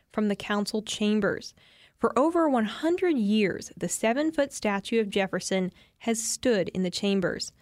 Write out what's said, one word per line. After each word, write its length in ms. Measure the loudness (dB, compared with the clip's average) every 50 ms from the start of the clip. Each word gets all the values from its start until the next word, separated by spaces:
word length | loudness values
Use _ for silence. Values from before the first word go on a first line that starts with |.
| _ _
from 160 | -4 0 0 0
the 80 | 0
council 460 | -2 -2 -2 -2 0 0 -2 -4 -4
chambers. 720 | -4 -6 -4 -2 0 2 2 2 2 0 -2 -4 -6 -12 -18 _ _ _ _ _ -20 _ _
For 200 | _ 0 2 4 4
over 280 | 4 4 4 4 4
one 200 | 4 4 2 2
hundred 500 | 0 -2 -2 0 0 2 2 2 2 2
years, 560 | 2 2 2 4 4 2 2 0 -4 -8 -14 -10
the 140 | -8 -6 -4
seven-foot 640 | -2 0 0 0 0 0 0 0 0 0 -2 -2
statue 480 | -2 -4 -2 -2 -2 -2 -2 -2 0 0
of 80 | 0 0
Jefferson 640 | 0 -2 -2 0 -2 -4 -4 -2 -2 0 -2 -2 -6 -10 -18 _ _ _
has 220 | -4 -2 -2 -2
stood 460 | -2 -6 -4 -2 0 2 2 2 0 0 -2
in 80 | -2
the 80 | -2 -2
chambers. 640 | -2 -2 0 0 2 2 0 0 -2 -4 -8 -10 -12 _